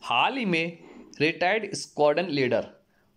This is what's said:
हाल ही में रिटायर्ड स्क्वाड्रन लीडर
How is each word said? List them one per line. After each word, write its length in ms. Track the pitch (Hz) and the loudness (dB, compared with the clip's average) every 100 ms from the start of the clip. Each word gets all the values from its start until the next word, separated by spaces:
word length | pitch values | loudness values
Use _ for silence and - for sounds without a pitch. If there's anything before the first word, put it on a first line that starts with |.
हाल 340 | - 120 165 269 | -4 0 0 0
ही 80 | 214 | -2
में 320 | 165 165 175 - - - - | 0 -2 -6 -18 -20 -16 -2
रिटायर्ड 540 | 151 165 175 220 208 139 | 0 2 0 0 -2 -10
स्क्वाड्रन 540 | - - 147 151 185 | -10 2 2 4 0
लीडर 400 | 143 123 113 90 - _ _ _ | 0 2 0 -2 -10 _ _ _